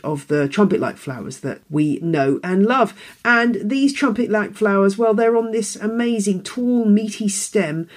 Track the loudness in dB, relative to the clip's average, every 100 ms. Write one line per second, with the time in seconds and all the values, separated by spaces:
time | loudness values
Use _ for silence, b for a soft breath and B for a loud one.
0 | -8 -6 -2 -2 0 2 2 2 -2 -6
1 | -12 -10 -12 -10 -10 -10 -6 -2 0 0
2 | 0 0 2 0 0 2 2 4 0 -2
3 | B B 0 2 2 -2 -2 0 0 2
4 | -2 0 0 0 -2 -2 0 4 2 2
5 | 0 2 2 2 0 -4 -4 -6 -4 -2
6 | -2 0 -2 -2 -4 -4 0 2 4 2
7 | 2 -4 -4 -4 -4 -2 -2 -4 -8